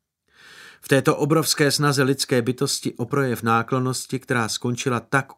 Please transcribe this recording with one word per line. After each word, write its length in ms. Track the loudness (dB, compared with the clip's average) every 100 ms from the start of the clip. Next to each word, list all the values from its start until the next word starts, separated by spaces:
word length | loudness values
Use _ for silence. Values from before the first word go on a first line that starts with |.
| _ _ _ _ -20 -20 -20 -20
V 60 | 2
této 280 | 2 4 0
obrovské 560 | 2 2 2 2 2
snaze 320 | 2 2 2
lidské 380 | 0 0 0 0
bytosti 520 | 0 -2 -4 -4 -6
o 120 | -6 -4
projev 380 | -2 -2 -2
náklonnosti, 760 | 2 0 2 -2 -2 -4 -6 -8
která 300 | -2 -2 -2
skončila 500 | -4 -4 -4 -2 -4
tak 280 | 0 -2 -2